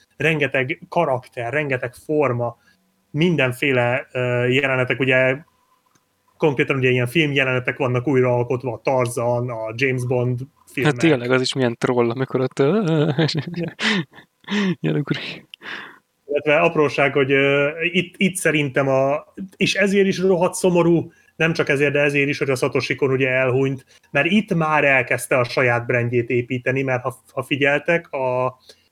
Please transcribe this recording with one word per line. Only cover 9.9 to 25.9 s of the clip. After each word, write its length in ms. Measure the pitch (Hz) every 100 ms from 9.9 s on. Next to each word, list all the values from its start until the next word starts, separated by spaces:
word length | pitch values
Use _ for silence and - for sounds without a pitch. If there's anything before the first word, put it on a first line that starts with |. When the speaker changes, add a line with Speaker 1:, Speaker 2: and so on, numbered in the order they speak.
| 127 123
Speaker 1:
Bond 340 | 123 123 123 135 _ _
filmek. 260 | - 151
Speaker 2:
Hát 100 | 127
tényleg, 300 | 165 131 123
az 100 | 127
is 120 | 127
milyen 220 | 139 123 117
troll, 320 | 127 123 117
amikor 320 | 120 131 127
ott, 180 | 127 -
ö, 240 | 139 208 170
ö, 240 | 160 156 135
ö, 80 | 156 156 170
Speaker 1:
Ja. 220 | 170 165 - 220 202 - - - _ - 202 190 165
Speaker 2:
Ilyen 160 | 156 156
ugrik. 500 | 143 143 - - - - - - - - _ _ -
Speaker 1:
Illetve 340 | 143 151 147
apróság, 540 | 170 156 143 - 139
hogy, 180 | 143 135
ö, 380 | 139 139 143 143 165
itt, 320 | 170 180 180 -
itt 180 | 190 180
szerintem 520 | 160 151 143 143 135
a, 380 | 135 135 151 - - 190 -
és 160 | 196 196
ezért 320 | 202 196 190
is 120 | 180
rohadt 340 | 190 175 180
szomorú, 580 | - 190 175 170 165 - - _ -
nem 180 | 160
csak 160 | 160 143
ezért, 220 | 143 143
de 80 | 143
ezért 300 | 147 143 139
is, 80 | 139
hogy 120 | 139
a 60 | 127
Satoshi 400 | 143 135 - 127
Kon 160 | 135
ugye 180 | 131 131
elhunyt, 560 | 131 131 127 135 131 - _ _
mert 140 | 143 165
itt 260 | 208 202
már 300 | 175 156 151
elkezdte 540 | 143 135 123 123 - 135
a 60 |
saját 420 | 120 - 123 120
brandjét 440 | 120